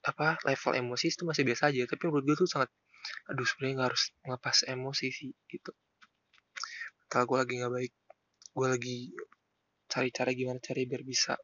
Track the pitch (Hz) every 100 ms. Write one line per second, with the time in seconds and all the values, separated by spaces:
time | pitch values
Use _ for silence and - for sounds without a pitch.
0 | - 147 151 160 - 139 143 131 123 123
1 | 165 - 175 147 131 120 147 131 123 143
2 | 170 147 135 151 180 147 131 _ _ -
3 | - - - 143 123 - 135 135 127 123
4 | - _ - 127 127 - - 127 131 143
5 | 131 - 131 - _ - - - _ _
6 | - _ _ _ _ - - - - _
7 | _ 123 123 127 127 123 123 123 127 _
8 | _ - _ _ - - 131 127 123 123
9 | 123 - - _ _ _ _ _ _ -
10 | 127 - 127 127 127 123 - 135 127 131
11 | 131 123 - -